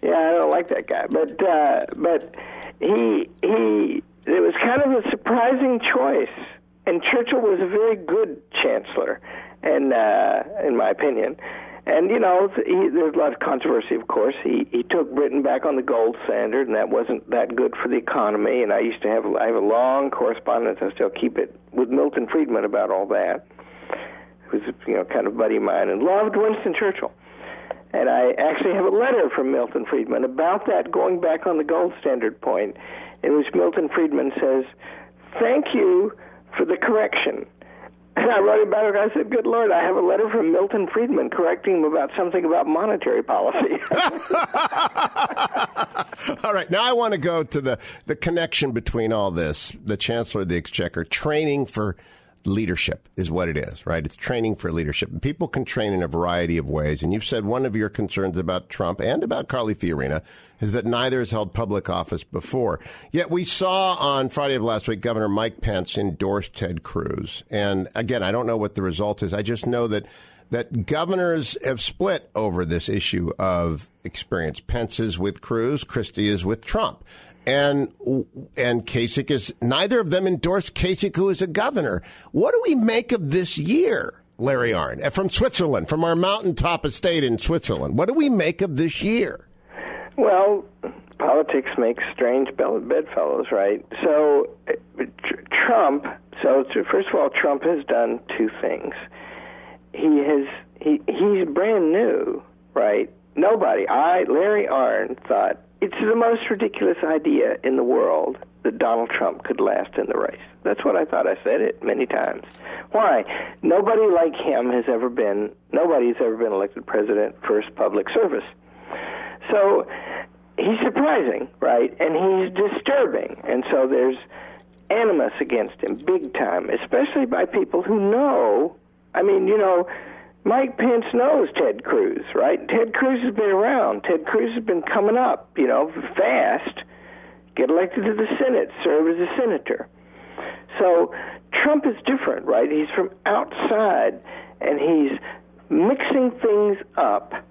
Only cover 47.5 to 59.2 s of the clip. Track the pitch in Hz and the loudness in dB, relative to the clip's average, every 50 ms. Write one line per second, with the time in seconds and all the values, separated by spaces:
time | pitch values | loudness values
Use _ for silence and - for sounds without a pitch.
47.5 | - 147 135 131 123 - - - - - _ - 151 147 - 175 170 175 165 160 | -4 -2 -2 -2 -4 -4 -6 -16 -18 -18 _ -6 -6 -2 -2 -2 0 0 -2 0
48.5 | - - 147 135 120 113 113 - - 117 113 110 113 107 101 98 87 85 85 76 | 0 -2 -2 0 -2 -4 -4 -4 -2 -2 0 0 0 0 0 0 0 -2 -2 -2
49.5 | 76 - - - - - - 104 107 98 - - 117 117 113 - - 107 95 87 | -4 -6 -8 -12 -12 -12 -6 -6 -4 -4 -2 -2 -2 -2 -4 -4 -4 -4 -2 -2
50.5 | 87 87 - - - - - 87 - 82 85 - - - - 151 151 151 156 151 | -2 -4 -4 -4 -4 -4 -4 -4 -4 -6 -6 -4 -4 -4 -2 0 0 0 0 0
51.5 | 143 143 135 - - 110 107 101 87 - - - - - _ _ _ _ _ - | 0 0 -2 -4 -4 -4 -4 -4 -4 -8 -12 -20 -20 -20 _ _ _ _ _ -2
52.5 | 98 107 113 90 90 82 - - - - _ - _ - 92 80 80 90 90 85 | -2 0 0 -2 -2 -2 -2 -4 -6 -8 _ -16 _ -6 -4 -2 -2 -2 -2 -2
53.5 | 78 73 67 - - - - - 85 82 76 76 - - - - 123 120 113 110 | -2 -4 -6 -6 -12 -12 -6 -4 -4 -4 -4 -6 -10 -8 -6 -4 -2 -2 0 -2
54.5 | 104 - - 87 80 85 82 73 71 - - - - 82 - 135 151 - 180 - | -2 -4 -4 -4 -4 -2 -2 -2 -2 -4 -4 -6 -8 -6 -4 -6 -4 -4 -6 -4
55.5 | - - 131 - - 127 110 104 98 92 90 80 76 85 87 87 87 87 87 85 | -4 -6 -6 -4 -4 -2 0 0 0 0 -2 -2 -2 -2 0 0 0 0 0 0
56.5 | 85 82 73 67 73 76 76 76 76 71 80 78 95 110 107 - 139 117 104 98 | 0 -2 -2 -2 -4 -2 -2 -2 -2 -2 -2 -2 -2 -2 -4 -4 -4 -4 -2 -2
57.5 | 117 127 131 131 101 113 107 107 - - 107 92 - 98 95 95 87 90 90 82 | -2 -2 -2 -2 -2 -2 -4 -2 -2 -4 -6 -4 -2 -2 -2 -2 -2 -2 -2 -2
58.5 | 92 90 - _ - - 101 85 90 - - 117 135 - | -2 -4 -6 _ -6 -4 -2 -4 -2 -2 -2 -2 0 -2